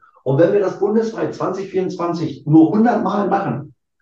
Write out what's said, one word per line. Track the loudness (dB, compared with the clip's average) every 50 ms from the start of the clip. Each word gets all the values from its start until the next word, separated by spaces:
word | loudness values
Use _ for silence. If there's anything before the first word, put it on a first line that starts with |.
| _ _ _ _ _
Und | -2 2 2
wenn | 4 4 4
wir | 2
das | 0 -2 -2 -2
bundesweit | -2 0 0 0 -2 -2 -4 -6 -6 -6 -6
zwanzig | -6 -6 -6 -6 -6 -8 -6
vierundzwanzig | -4 -4 -4 -4 -4 -6 -6 -6 -4 -6 -6 -8 -8 -8 -2
nur | 4 6 6 6 6
hundert | 4 4 2 2 2 0 -2
Mal | -2 -2 -2 -2 -2
machen, | -2 -2 -2 -4 -6 -8 -10 -14 -18 _ _ _ _ _